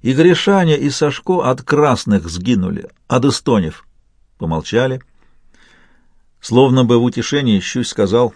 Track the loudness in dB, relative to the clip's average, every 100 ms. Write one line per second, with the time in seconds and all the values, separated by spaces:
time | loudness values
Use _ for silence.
0 | -2 4 4 4 2 2 2 0 0 -2
1 | -2 -4 -4 -2 0 -4 -2 0 2 0
2 | 0 -2 -2 -8 -2 0 -2 -6 -12 _
3 | _ 0 0 -2 0 0 -2 -8 -20 _
4 | _ _ _ _ -6 -6 -4 -2 -2 -4
5 | -12 _ _ -20 _ _ _ _ _ _
6 | _ _ _ _ -2 2 4 4 4 2
7 | 2 -4 -4 -2 0 0 -2 -6 -6 -2
8 | 0 2 0